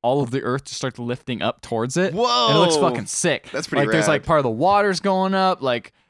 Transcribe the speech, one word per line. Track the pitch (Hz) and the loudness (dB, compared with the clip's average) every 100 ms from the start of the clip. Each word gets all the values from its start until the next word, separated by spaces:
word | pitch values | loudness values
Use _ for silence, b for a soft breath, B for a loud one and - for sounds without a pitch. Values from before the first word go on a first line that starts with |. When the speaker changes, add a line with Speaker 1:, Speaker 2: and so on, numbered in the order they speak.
Speaker 1:
all | 117 139 | -2 0
of | 127 | 0
the | 131 | -2
Earth | 113 135 - | -2 -4 -6
just | - | -8
starts | 131 - | -8 -8
lifting | 120 123 - 120 | -8 -8 -8 -4
up | 104 - | -4 -6
towards | - 117 120 170 | -6 -4 -2 0
it. | 185 | -2
And | 170 | 0
it | 240 240 233 214 | 0 2 4 4
looks | 175 156 | 4 4
Speaker 2:
Whoa. | 135 | 2
Speaker 1:
fucking | 120 101 | 0 -6
sick. | - 175 135 - | -2 0 -2 -4
Speaker 2:
That's | 127 160 | -8 -4
pretty | - 143 | 0 2
Speaker 1:
Like, | |
there's, | 156 | 2
Speaker 2:
rad. | 156 | 2
Speaker 1:
like, | 147 | 0
part | - 156 | 2 2
of | |
the | 131 | 2
water's | 113 175 202 202 180 | 0 2 2 2 0
going | 196 185 190 | 0 0 0
up. | 190 190 175 | 2 2 0
Like, | 131 120 - _ | -2 -2 -4 _